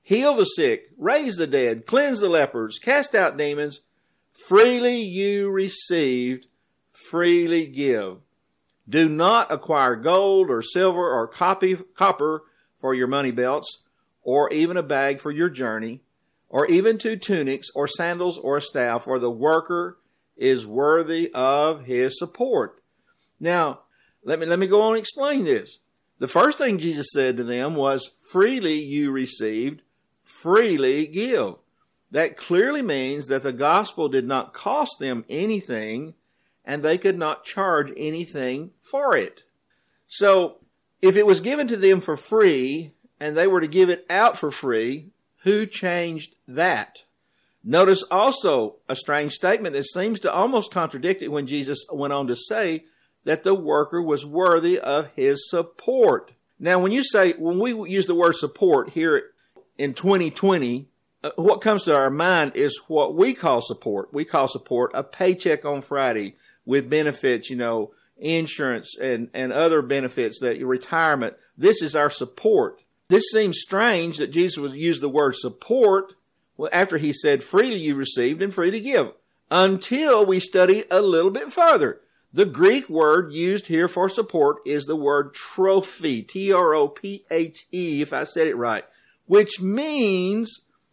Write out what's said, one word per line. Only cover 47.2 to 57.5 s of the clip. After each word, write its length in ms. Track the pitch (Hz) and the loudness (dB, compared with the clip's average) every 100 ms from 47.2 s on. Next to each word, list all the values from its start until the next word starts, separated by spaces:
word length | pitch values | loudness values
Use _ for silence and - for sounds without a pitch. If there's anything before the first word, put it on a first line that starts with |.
| _ _ _ _ | _ _ _ _
Notice 420 | 110 160 190 190 | 0 4 6 4
also 760 | - 185 240 262 185 135 107 - - | 2 0 0 0 0 0 -2 -8 -10
a 80 | |
strange 380 | 131 - 147 147 | -8 -2 -2 -2
statement 400 | - 185 220 196 | -2 0 0 -2
that 100 | 139 | -6
seems 380 | 139 180 208 208 | -6 -4 -4 -2
to 100 | 180 | -2
almost 400 | 170 233 254 196 | 0 0 0 -2
contradict 500 | 185 160 131 160 190 | -4 -4 -4 -4 -4
it 100 | - | -4
when 140 | 147 | -6
Jesus 380 | 131 143 135 139 - | -4 -6 -6 -8 -8
went 220 | 151 143 | -6 -4
on 140 | 143 131 | -2 -4
to 80 | |
say 500 | 120 - 220 190 160 _ _ _ _ | -6 -4 -4 -2 -4 _ _ _ _
that 180 | - 160 | -4 -2
the 120 | 190 | 2
worker 460 | 190 151 147 147 170 | 0 2 0 0 -2
was 240 | 165 143 | -2 -2
worthy 540 | 143 160 185 165 170 180 | -2 0 4 4 2 0
of 300 | - 143 151 | 0 -4 -4
his 340 | - 135 139 - | 0 0 0 -2
support. 840 | 175 165 - - 262 208 123 - _ _ _ | -4 -4 -6 -2 4 4 4 -4 _ _ _
Now, 220 | 156 185 | 0 2
when 140 | 185 | 2
you 100 | 247 | 0
say, 300 | 262 208 185 | 2 4 4
when 260 | 170 165 | 2 -2